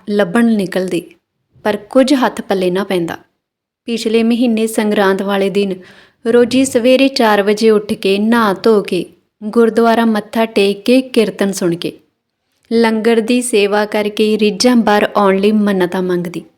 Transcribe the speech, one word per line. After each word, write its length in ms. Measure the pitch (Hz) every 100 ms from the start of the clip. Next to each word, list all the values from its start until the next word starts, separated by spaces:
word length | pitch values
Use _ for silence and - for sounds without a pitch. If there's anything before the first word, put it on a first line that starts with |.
| -
ਲੱਭਣ 360 | 202 196 233
ਨਿਕਲਦੀ, 580 | 233 214 180 185 185 170 - _ _ _ _ _
ਪਰ 120 | 214 208
ਕੁਝ 380 | - 262 262
ਹੱਥ 260 | 269 226 -
ਪੱਲੇ 300 | - 196 185
ਨਾ 140 | 185
ਪੈਂਦਾ। 340 | 202 185 165 - _ _ _ _ _ _
ਪਿਛਲੇ 380 | - 226 226 226
ਮਹੀਨੇ 440 | 226 233 247 220 220
ਸੰਗਰਾਂਦ 560 | 226 208 208 190 196
ਵਾਲੇ 280 | 196 196 196
ਦਿਨ 240 | 190 196 185 - - _ _ 226
ਰੋਜੀ 380 | 240 240 247
ਸਵੇਰੇ 440 | 269 247 247 254 269
ਚਾਰ 340 | 269 226 208
ਵਜੇ 280 | 196 208 226
ਉੱਠ 220 | 208 208
ਕੇ 260 | 220 190 196
ਨਹਾ 340 | 214 233 214
ਧੋ 300 | 185 233 208
ਕੇ 240 | - 180 - _ _ _
ਗੁਰਦੁਆਰਾ 600 | 214 233 226 220 233 226
ਮੱਥਾ 400 | 226 208 208 226
ਟੇਕ 380 | 226 226 196 202
ਕੇ 160 | - 254
ਕੀਰਤਨ 520 | 254 233 202 - 196
ਸੁਣ 240 | 190 180 170
ਕੇ 220 | 147 - _ _ _ _ _ _ -
ਲੰਗਰ 480 | 233 226 220 220 233
ਦੀ 220 | 220 247
ਸੇਵਾ 420 | 240 208 202 208 208
ਕਰਕੇ 520 | 214 208 208 214 214
ਰੀਝਾਂ 380 | 214 196 247 247
ਬਾਹਰ 340 | 214 208 208 208
ਆਉਣ 200 | 196 190
ਲਈ 160 | 202
ਮੰਨਤਾਂ 500 | 214 202 190 180 190
ਮੰਗਦੀ, 420 | 180 180 175 170 -